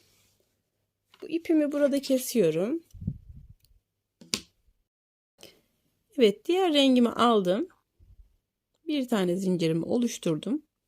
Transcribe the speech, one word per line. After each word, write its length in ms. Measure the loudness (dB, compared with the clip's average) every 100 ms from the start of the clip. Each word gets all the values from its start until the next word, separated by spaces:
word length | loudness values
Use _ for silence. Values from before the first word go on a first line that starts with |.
| _ _ _ _ _ _ _ _ _ _ _ -20
Bu 80 | -10
ipimi 420 | -6 0 0 0
burada 300 | 2 2 0
kesiyorum. 840 | 0 -2 0 0 2 0 -2 -6 _ -12 -10 -10 -16 -20 -20 -20 _ _ _ _ _ _ -10 -10 -10 _ _ _ _ _ _ _ _ _ -20 _ _ _ _ _ _ 2
Evet, 280 | 2 2 -2
diğer 280 | 0 2
rengimi 360 | 4 4 4 2
aldım. 580 | 2 2 2 2 -2 -4 _ _ _ -20 -20 -20 _ _ _ _ _ -6
Bir 200 | -4 -2
tane 280 | 0 0 0
zincirimi 500 | 0 0 0 0 -2
oluşturdum. 800 | -2 -2 -4 -4 -2 -4 -6 -8 _